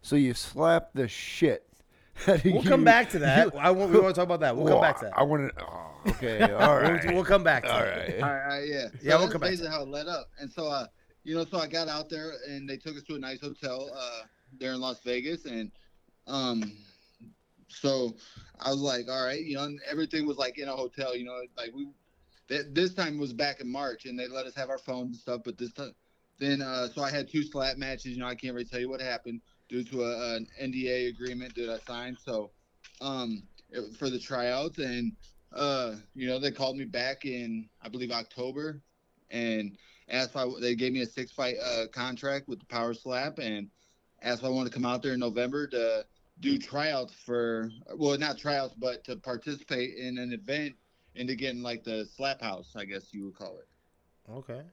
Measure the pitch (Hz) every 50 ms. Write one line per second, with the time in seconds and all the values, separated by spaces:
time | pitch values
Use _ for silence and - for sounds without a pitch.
0 | _ - - 143 143 131 120 - - - - 123 156 165 170 165 165 - _ 131
1 | 131 113 - - - - - - 170 151 113 - - _ _ _ - _ _ _
2 | - _ - - - - 196 160 - 190 180 214 262 - - - - 226 226 233
3 | 247 - - 175 147 135 131 147 165 - 147 143 143 175 185 185 196 190 170 180
4 | 190 190 180 165 180 180 180 170 160 139 117 123 151 156 151 - - 156 139 -
5 | - 107 - - 139 143 151 151 139 131 - - - 80 82 87 82 80 76 -
6 | - 214 - - 127 120 113 107 220 220 202 - 196 214 147 139 117 - 92 170
7 | 165 185 175 180 185 - 196 202 180 165 151 127 - 131 117 117 113 104 90 85
8 | 85 82 - 98 135 143 143 135 135 143 143 143 143 151 147 139 127 110 - 123
9 | 123 139 151 160 180 180 - 170 151 180 185 180 170 156 156 156 143 135 139 143
10 | 151 165 175 156 127 - - - 143 135 - - 165 151 143 139 120 104 _ _
11 | _ _ _ _ _ 147 160 165 165 - - 180 160 151 147 165 165 156 151 151
12 | 156 147 170 156 156 160 156 - - 143 143 139 139 135 135 131 - 160 151 147
13 | 143 _ 160 143 131 131 131 123 - 143 - - - 135 127 127 135 143 123 135
14 | 127 123 120 117 110 113 _ _ _ _ 131 131 131 131 131 127 131 131 123 -
15 | _ 123 123 123 123 147 165 170 - 147 120 113 110 104 - - - - _ _
16 | _ _ _ _ _ - 131 139 131 127 120 113 110 104 98 104 - - - _
17 | _ _ _ _ - - - _ _ _ _ _ _ _ - - - 139 135 131
18 | 127 120 110 - - - - - - - - - - 131 135 139 139 143 131 123
19 | 120 117 131 131 131 127 135 156 160 160 143 135 143 147 147 143 - 139 147 151
20 | 160 151 - 160 151 147 143 131 135 127 123 147 143 139 135 131 131 127 _ -
21 | 135 131 127 123 123 123 127 127 127 123 _ - 120 117 113 135 143 139 - _
22 | _ _ _ _ _ _ _ _ _ _ 127 147 143 151 139 156 180 185 185 190
23 | 185 160 151 147 147 135 123 113 147 143 139 - 135 123 123 139 143 135 117 107
24 | - 131 123 123 123 127 127 131 131 131 123 139 135 127 135 131 - - 131 127
25 | 127 123 120 117 - - 123 120 117 123 113 - 120 117 - - 143 123 - _
26 | _ _ _ _ _ _ _ _ 139 143 143 139 139 131 131 127 127 120 117 -
27 | 143 135 135 143 135 113 - 156 147 151 - 143 131 135 131 135 135 135 135 123
28 | - 131 123 123 123 123 123 117 - 127 123 120 120 117 - 123 123 127 135 131
29 | 131 127 123 117 - 120 117 117 _ _ _ _ _ _ 120 123 123 113 131 127
30 | 120 120 120 113 120 120 117 113 113 113 - - 135 131 127 131 127 127 127 127
31 | 123 123 120 117 123 123 123 123 127 127 117 117 120 113 113 110 - - 123 120
32 | 120 123 127 - _ - 123 110 104 101 _ _ _ _ _ _ _ - _ -
33 | 131 139 135 131 123 117 110 104 98 - - - - _ - 120 110 104 113 -
34 | 147 135 127 120 113 - 143 123 120 123 123 131 143 165 - - 147 131 120 123
35 | 120 113 110 - - - _ - _ _ - - 143 143 139 131 127 117 110 107
36 | 107 - _ 131 127 127 127 131 135 143 117 - 139 131 131 135 135 117 95 120
37 | 120 131 139 135 - 143 127 123 120 113 113 110 110 110 _ _ - 117 107 123
38 | 123 120 120 117 113 - - - 123 131 135 139 151 156 156 143 _ _ _ _
39 | _ _ _ _ _ _ - 120 117 117 113 110 107 104 98 - - - - _
40 | _ _ - 127 131 120 - 139 131 123 - - 117 123 123 113 123 127 127 131
41 | 123 113 - - 131 123 - - 135 127 127 110 120 127 120 117 113 110 - 127
42 | 123 127 127 120 - 139 139 139 139 - 127 98 - _ 123 120 117 117 117 117
43 | - 131 127 123 135 151 151 - 143 113 107 104 104 104 _ _ _ _ _ _
44 | _ _ _ _ - 120 123 113 123 131 131 131 131 120 113 123 123 123 123 123
45 | - 143 131 123 123 120 107 117 123 123 135 147 147 143 - 123 117 113 113 110
46 | 107 _ _ _ _ _ _ - - 135 139 135 - - - 143 147 156 151 135
47 | 127 117 - - - - 120 120 117 117 117 113 113 113 110 117 - - - -
48 | 156 143 143 135 151 151 139 - - 147 143 139 135 127 - 113 113 127 123 -
49 | - - 123 104 - 131 123 120 - 156 147 147 147 - 143 127 123 131 - -
50 | 127 127 123 127 123 123 120 113 101 107 139 151 151 147 135 _ _ _ _ _
51 | _ _ _ - 127 127 127 113 131 135 123 120 120 123 120 113 117 120 113 110
52 | 107 101 - - 135 139 135 - 120 113 98 92 90 - - 113 101 95 98 98
53 | 95 _ - 104 98 98 90 - 101 92 92 90 - _ _ _ _ _ _ _
54 | _ _ _ _ _ - 107 131 135 - 117 127 147 175